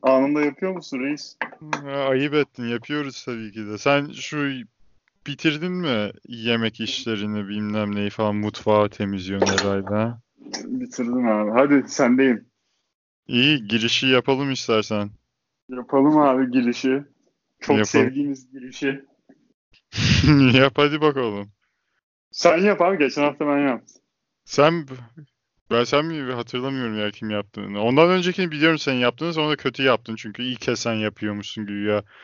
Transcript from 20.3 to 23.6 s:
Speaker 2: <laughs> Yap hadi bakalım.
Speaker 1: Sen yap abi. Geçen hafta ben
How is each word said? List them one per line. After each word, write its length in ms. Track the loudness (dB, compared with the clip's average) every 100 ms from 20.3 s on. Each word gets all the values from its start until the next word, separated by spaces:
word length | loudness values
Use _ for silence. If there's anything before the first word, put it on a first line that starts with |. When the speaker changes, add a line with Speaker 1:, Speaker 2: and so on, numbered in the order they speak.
| 6 6
Speaker 2:
<laughs> 40 | 6
Yap 160 | 6 4
hadi 260 | 2 2
bakalım. 500 | 0 0 -2 -4 -8 _ _ _ _ _ _ _ _
Speaker 1:
Sen 260 | 2 4 4
yap 240 | 4 4
abi. 160 | 2 2
Geçen 260 | 0 2
hafta 240 | -2 0 -2
ben 200 | 0